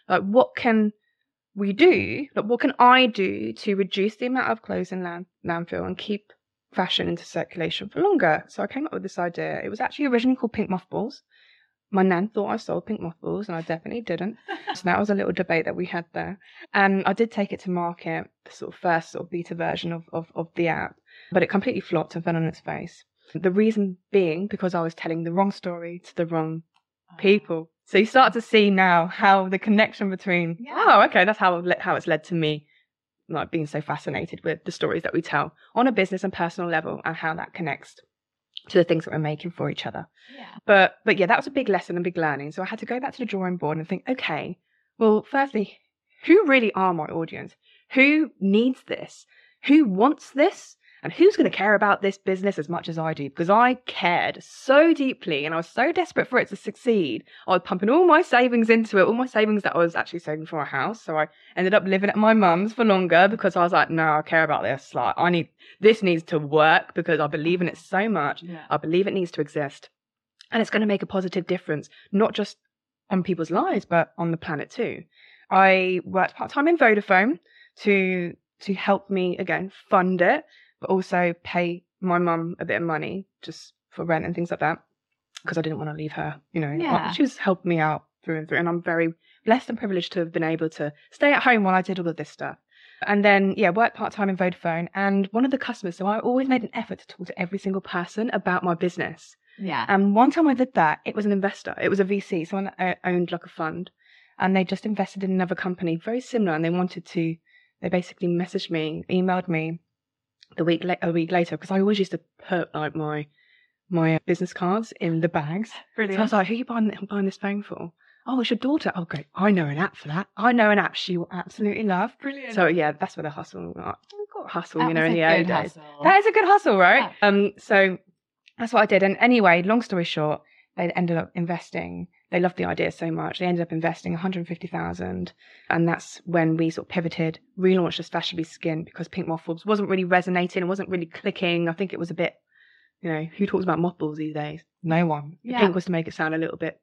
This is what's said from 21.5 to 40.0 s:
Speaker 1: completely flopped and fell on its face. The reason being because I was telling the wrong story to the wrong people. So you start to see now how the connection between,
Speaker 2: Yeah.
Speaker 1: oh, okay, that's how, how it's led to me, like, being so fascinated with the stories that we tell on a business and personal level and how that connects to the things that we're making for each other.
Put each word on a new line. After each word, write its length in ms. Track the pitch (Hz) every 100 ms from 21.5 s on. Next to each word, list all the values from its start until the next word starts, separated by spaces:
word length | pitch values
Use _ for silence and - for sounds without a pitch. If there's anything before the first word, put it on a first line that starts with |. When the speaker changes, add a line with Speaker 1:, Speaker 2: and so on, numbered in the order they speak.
Speaker 1:
completely 300 | 202 254 196
flopped 340 | - 160 160
and 100 | 170
fell 120 | 170 165
on 80 |
its 160 | 160 -
face. 440 | - 151 175 - _ _ _
The 160 | 160 180
reason 460 | 190 220 220 196 185 _
being 340 | 202 175 160 202
because 280 | 190 185
I 60 | 175
was 120 | 165
telling 300 | - 170 165
the 80 | 165
wrong 180 | 175 196
story 500 | - 185 175 170 175
to 100 | -
the 120 | - 165
wrong 360 | 165 160 160 - _ _ _ _ -
people. 520 | 196 202 - 165 165 _ _
So 120 | 196
you 80 | 220
start 260 | 262 233
to 80 | 233
see 300 | - 220 208
now 360 | 190 185 175 175
how 420 | 185 202 196 185
the 100 | 190
connection 500 | 220 208 214 - 202
between, 460 | 185 196 175 170 165
Speaker 2:
Yeah. 160 | 240 269
Speaker 1:
oh, 260 | 440 233
okay, 200 | 220 208
that's 140 | 185 214
how, 240 | 190 175 180 -
how 160 | 185 147
it's 100 | -
led 180 | 156
to 100 | -
me, 320 | 170 151 151 _ _ _ _ _ _ -
like, 220 | 156 -
being 160 | 165 147
so 140 | 151
fascinated 600 | - 147 - 135 170 -
with 200 | 170 160
the 80 | -
stories 300 | - 151 165
that 100 | -
we 100 | 165
tell 320 | - 143 156 _ _
on 120 | 214 254
a 60 |
business 320 | 226 190 185
and 80 | 190
personal 380 | - 170 - 175
level 300 | 160 165 -
and 120 | - 165
how 180 | 160
that 180 | 165 -
connects 440 | - 156 - - - _ _ _ _ _ - -
to 100 | 190
the 60 |
things 200 | 170 165
that 80 | -
we're 60 | 156
making 320 | 151 151 175
for 180 | - 147
each 160 | -
other. 220 | 131 -